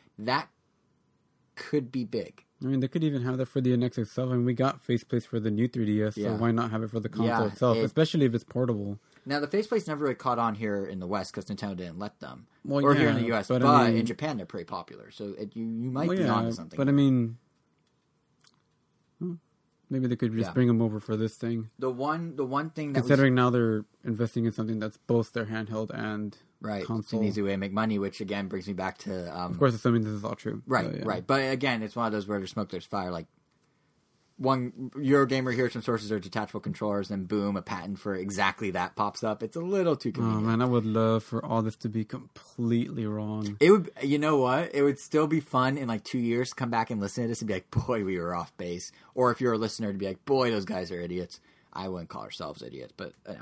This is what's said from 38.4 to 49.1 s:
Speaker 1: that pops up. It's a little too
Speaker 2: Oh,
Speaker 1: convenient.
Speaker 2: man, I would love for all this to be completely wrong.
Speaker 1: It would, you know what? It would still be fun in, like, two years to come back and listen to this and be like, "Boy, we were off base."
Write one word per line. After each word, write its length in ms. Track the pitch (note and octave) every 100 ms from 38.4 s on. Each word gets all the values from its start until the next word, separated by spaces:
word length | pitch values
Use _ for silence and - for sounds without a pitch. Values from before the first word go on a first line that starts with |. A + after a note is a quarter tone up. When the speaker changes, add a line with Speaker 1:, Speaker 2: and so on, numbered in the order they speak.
| F#2+ - G2+
Speaker 1:
that 240 | F2+ F#2 -
pops 260 | G#2 -
up. 180 | A2+ G#2
It's 140 | A2 E3
a 60 |
little 340 | F3 G3 E3+ C#3+
too 140 | A#2+
Speaker 2:
Oh, 20 |
Speaker 1:
convenient. 340 | B2 A#2 G#2+ A2
Speaker 2:
man, 140 | A2+
I 40 | B2+
would 200 | A#2+ A2
love 380 | A2 A2+ A2+
for 200 | - A2+ -
all 160 | A2+
this 160 | A2 -
to 100 | A2+
be 140 | A2
completely 1040 | G#2 B2+ A#2+ - - - A#2 A#2 B2 C3+ G#2+
wrong. 500 | G#2+ G#2+ G#2+ G#2 G2+
Speaker 1:
It 100 | D#3+
would, 200 | G#3 D#3+ -
you 140 | C#3 D3
know 180 | D3+ D3
what? 380 | B2+ C3+ F3 C#3+
It 60 |
would 180 | C#3+ C3+
still 280 | - D3+ D3+
be 120 | D#3
fun 380 | - C3 C3 C#3
in, 100 | B2
like, 160 | A2
two 160 | - B2+
years 300 | A#2 A#2+ B2+
to 60 | -
come 140 | B2
back 200 | A2+ A2+
and 100 | A2
listen 240 | G2 -
to 40 | A#2
this 100 | A2+
and 60 | A2
be 60 |
like, 180 | F#2 -
"Boy, 320 | - - A2+
we 140 | F#2+ F2+
were 160 | E2+ F2
off 200 | E2+ -
base." 340 | F2+ F2 - - -